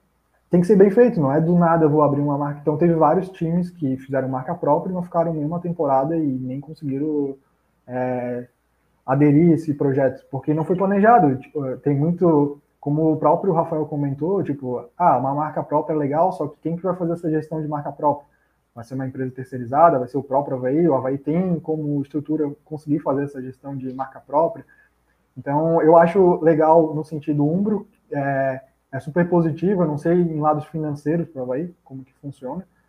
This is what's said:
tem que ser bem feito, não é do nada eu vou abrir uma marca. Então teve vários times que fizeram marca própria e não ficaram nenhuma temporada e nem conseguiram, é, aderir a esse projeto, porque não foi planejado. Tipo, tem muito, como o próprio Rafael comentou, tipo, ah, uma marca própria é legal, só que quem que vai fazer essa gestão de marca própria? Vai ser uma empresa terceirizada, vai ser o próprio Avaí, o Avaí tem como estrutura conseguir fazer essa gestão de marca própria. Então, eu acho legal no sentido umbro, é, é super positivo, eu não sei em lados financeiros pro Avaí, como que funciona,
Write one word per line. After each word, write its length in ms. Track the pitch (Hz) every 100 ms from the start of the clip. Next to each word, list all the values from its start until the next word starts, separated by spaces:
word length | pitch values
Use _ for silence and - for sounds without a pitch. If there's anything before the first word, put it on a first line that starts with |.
| _ _ _ _ _
tem 120 | 175
que 60 | 175
ser 80 | 208
bem 140 | 202
feito, 300 | 196 247 233
não 120 | 135
é 100 | 147
do 140 | 160 175
nada 300 | 170 165 156
eu 40 |
vou 140 | 151
abrir 180 | 147 139
uma 160 | 143 143
marca. 220 | 147 147
Então 160 | - 151
teve 160 | 175
vários 360 | 165 151 180 185
times 400 | - 165 175 175
que 280 | - 139 131
fizeram 320 | - 135 131
marca 240 | 131 131 127
própria 360 | - 156 190
e 20 |
não 100 | 180
ficaram 300 | 175 170 170
nenhuma 260 | 160 147 170
temporada 560 | 175 165 147 165 147 165
e 100 | 151
nem 340 | 131 127 135
conseguiram, 760 | 143 156 147 135 151 147 139 135 _ _ _ _ -
é, 600 | 123 127 123 123 123 123 _ _ _ _ _ -
aderir 460 | 135 147 143 175
a 40 | 147
esse 180 | 156
projeto, 520 | 143 143 135 131 131 -
porque 240 | 131 -
não 120 | 156 156
foi 100 | 180
planejado. 640 | 190 202 214 240 156 127
Tipo, 400 | - 151 135 127
tem 180 | - 143
muito, 640 | 156 175 180 151 147 143 _ _
como 340 | - 147 160
o 40 | 151
próprio 360 | 151 165 196
Rafael 320 | 165 165 156 151
comentou, 580 | 151 143 139 151 196
tipo, 420 | 147 135 127 123 - -
ah, 200 | 175 131
uma 160 | 135
marca 300 | 143 151 147
própria 300 | 143 147 156
é 40 | 156
legal, 340 | 143 143 185
só 140 | 180 147
que 100 | -
quem 140 | 160 170
que 80 |
vai 120 | 185 180
fazer 180 | 170
essa 160 | 170 170
gestão 320 | 156 151 160
de 60 | 151
marca 220 | 147 147
própria? 360 | - 151 185 - _ _ _ _ -
Vai 80 |
ser 120 | 117 131
uma 120 | 131
empresa 240 | 131 131
terceirizada, 680 | 127 127 127 117 135 170 143
vai 120 | 123
ser 80 | 139
o 60 |
próprio 340 | 131 135 139 131
Avaí, 300 | 127 147 170
o 60 |
Avaí 240 | 135 127 139
tem 400 | 147 165 190 165
como 400 | 147 156 147 147
estrutura 500 | 139 151 147 156 147 143 _
conseguir 340 | 156 147 147
fazer 240 | 147 135
essa 180 | 143 143
gestão 340 | 127 127 139 139
de 160 | 131
marca 260 | 127 135 123
própria. 460 | - 143 165 147 - _ _ _ _ _ _ -
Então, 440 | 135 143 160 165
eu 140 | 156 170
acho 440 | 175 196 180 175
legal 520 | 156 156 156 165 156
no 100 | 151
sentido 420 | 156 156 143 147 147
umbro, 420 | 175 208 208 - _ _
é, 500 | 147 139 135 135 131 - _ _
é 80 | 135
super 280 | - 147 175
positivo, 540 | 175 165 151 175 202
eu 40 | 160
não 100 | 147
sei 220 | 165 175
em 200 | 175 156
lados 260 | 151 151 143
financeiros 640 | 160 151 143 147 170 156
pro 140 | 135
Avaí, 300 | 127 127 175 175
como 200 | _ 135
que 100 | 131 _
funciona, 460 | 143 139 127 156 190 _